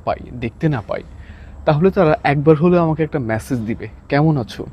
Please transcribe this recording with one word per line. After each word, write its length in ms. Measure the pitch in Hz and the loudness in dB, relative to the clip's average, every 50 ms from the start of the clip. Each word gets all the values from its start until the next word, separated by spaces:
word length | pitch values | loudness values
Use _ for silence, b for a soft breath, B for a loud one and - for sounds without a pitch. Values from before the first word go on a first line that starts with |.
| - | -4
পায়, 140 | - - - - - - | -4 -4 -4 -6 -12 -10
দেখতে 360 | 123 117 117 - - - 156 | -8 -6 -8 -6 -2 -2 0
না 120 | 147 117 - - | 0 -2 -4 -6
পায়, 160 | - - - - B B B B B B B B B B - | -8 -8 -8 -12 B B B B B B B B B B 0
তাহলে 260 | - 151 147 175 190 | 0 2 4 2 2
তারা 260 | 185 208 180 156 156 - - | 4 4 4 4 4 2 2
একবার 320 | 147 147 151 143 160 160 | 0 0 2 4 4 4
হলেও 280 | 139 165 180 180 175 170 | 6 6 4 4 4 2
আমাকে 200 | 160 156 147 160 | 2 0 0 -2
একটা 160 | 151 - 151 | -2 -2 -4
মেসেজ 400 | 123 113 110 110 - - 135 120 | -2 -2 -2 -4 -2 -4 -4 -4
দিবে, 280 | 110 107 113 87 104 107 - - - - | -2 -4 -6 -6 -8 -12 -14 -18 -6 -2
"কেমন 280 | 139 143 151 160 151 139 | 0 2 4 4 2 0
আছো?" 280 | 110 95 - - - - | -2 -6 -8 -12 -12 -14